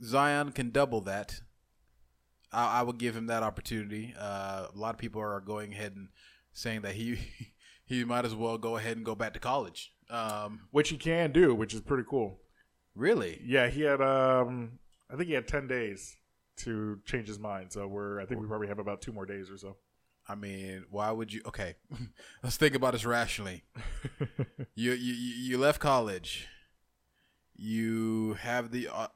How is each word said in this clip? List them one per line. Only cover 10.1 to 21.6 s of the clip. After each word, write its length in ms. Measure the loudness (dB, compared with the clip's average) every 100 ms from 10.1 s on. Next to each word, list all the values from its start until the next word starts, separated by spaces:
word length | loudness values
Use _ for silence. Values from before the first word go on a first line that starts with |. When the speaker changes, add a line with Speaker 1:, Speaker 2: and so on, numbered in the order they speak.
| -4 -2 -2 -6 -8 2
Speaker 2:
Which 180 | 4 4
he 80 | 2
can 340 | 2 4 6
do, 240 | 10 10 8
which 180 | 2
is 60 | -4
pretty 240 | 0 0 2
cool. 320 | 0 0 -4 _ _ _ _ _
Speaker 1:
Really? 480 | 0 4 4 2 -4 2
Speaker 2:
Yeah, 240 | 4 4
he 140 | 4
had, 180 | 2 4
um, 800 | 6 6 6 6 4 -2 -8 -12 -20 _ _
I 60 | -6
think 140 | 0
he 40 |
had 140 | 0 0
ten 200 | -4 0
days 500 | -2 -2 -6 -12 -18 _ _ _ -10
to 420 | -4 -2 -2 -6 -4
change 240 | -4 -4
his 100 | -8
mind. 320 | -6 -8 -8
So 160 | -8 -6
we're, 320 | -6 -6 -6
I 60 | -6
think 160 | -6
we 60 | -4
probably 200 | -4 -2
have 120 | -4
about 220 | -4 -6
two 120 | -8
more 120 | -8 -8
days 240 | -8 -10
or 80 | -14
so. 200 | -14 -16 _ _ _ _ -12
Speaker 1:
I 80 | -10
mean, 500 | -8 -8 -8 -10 -8
why 200 | -2 0
would 220 | -2 -4
you? 80 | -8 -10
Okay, 280 | -6